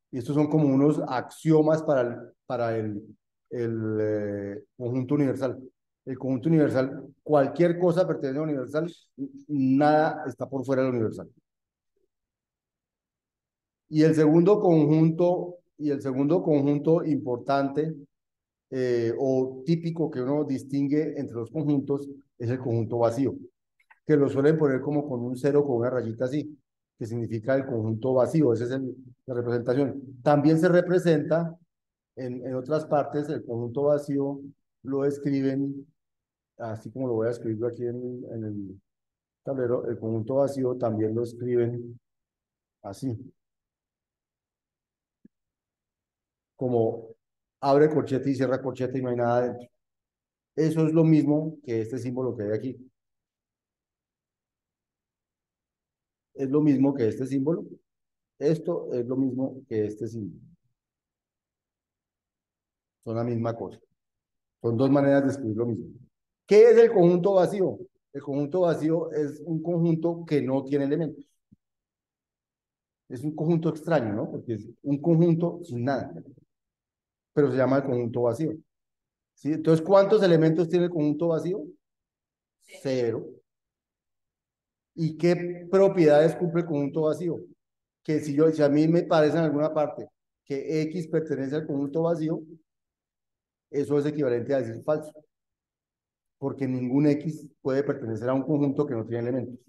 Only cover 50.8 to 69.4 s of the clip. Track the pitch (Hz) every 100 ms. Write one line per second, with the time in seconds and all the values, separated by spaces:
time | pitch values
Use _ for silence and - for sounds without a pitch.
50.8 | 160 160 160 156 143 147 160 160 - 113
51.8 | 110 127 120 123 127 110 104 107 139 113
52.8 | - _ _ _ _ _ _ _ _ _
53.8 | _ _ _ _ _ _ _ _ _ _
54.8 | _ _ _ _ _ _ _ _ _ _
55.8 | _ _ _ _ _ - 135 147 151 131
56.8 | 139 135 110 107 131 135 135 185 185 -
57.8 | _ _ _ _ _ - 139 160 - 131
58.8 | 120 123 120 127 135 123 135 - - 110
59.8 | 107 - 117 113 98 - - _ _ _
60.8 | _ _ _ _ _ _ _ _ _ _
61.8 | _ _ _ _ _ _ _ _ _ _
62.8 | _ _ - 113 120 117 113 117 95 110
63.8 | _ _ _ _ _ _ _ _ 117 117
64.8 | 135 139 139 139 135 117 113 107 120 104
65.8 | 82 - - _ _ _ - 202 233 220
66.8 | 233 208 170 180 180 190 170 196 175 110
67.8 | - _ _ 143 135 139 143 185 175 151
68.8 | 151 165 160 151 147 -